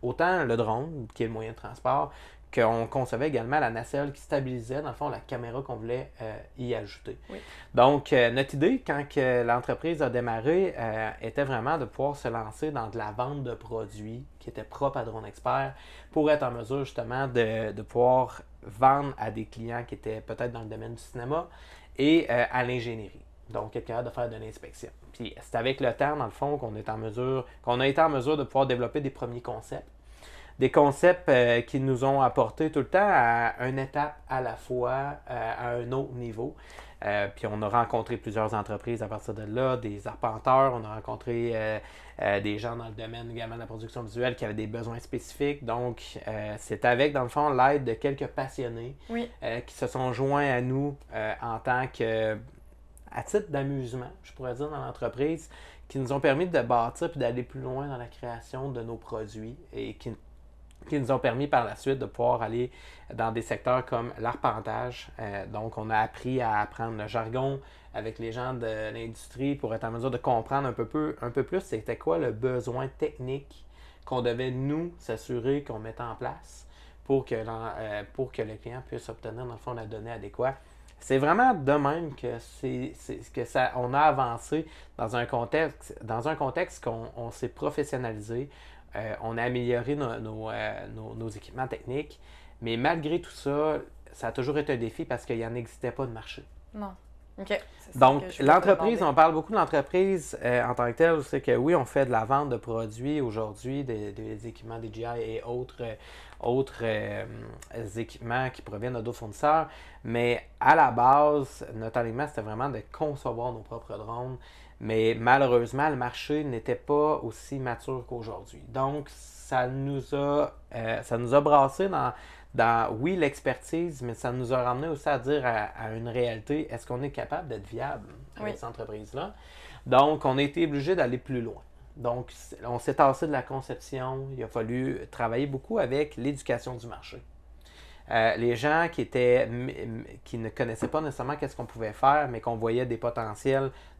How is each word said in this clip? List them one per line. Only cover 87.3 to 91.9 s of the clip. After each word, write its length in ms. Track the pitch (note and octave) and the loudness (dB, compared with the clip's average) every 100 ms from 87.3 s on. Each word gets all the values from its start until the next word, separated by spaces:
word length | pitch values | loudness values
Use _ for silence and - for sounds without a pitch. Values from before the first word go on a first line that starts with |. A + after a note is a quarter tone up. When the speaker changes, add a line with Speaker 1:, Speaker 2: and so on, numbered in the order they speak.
| - A#2+ | -6 -8
Speaker 1:
professionnalisé, 1000 | - D3 D3 C#3+ B2+ A#2+ G#2+ G#2 A#2 C#3+ - - - - G#2 | -4 -4 -2 -2 -4 -4 -6 -6 -6 -8 -12 -20 -20 -12 -8
euh, 180 | A2 - | -6 -6
on 160 | A2+ A2+ | -6 -2
a 60 | |
amélioré 520 | A#2+ B2 A#2+ A#2+ B2 D3 | -2 0 2 0 0 -2
nos, 220 | B2 A#2 | -2 -4
nos, 300 | A2 A2 A2 | -8 -8 -6
euh, 380 | A2 G#2+ G#2 G2 A2 | -4 -4 -6 -10 -12
nos, 180 | A2 | -12
nos 140 | A2+ A2+ | -8 -10
équipements 400 | G#2 - B2 C3 | -10 -12 -8 -6
techniques, 540 | - A#2+ | -6 -6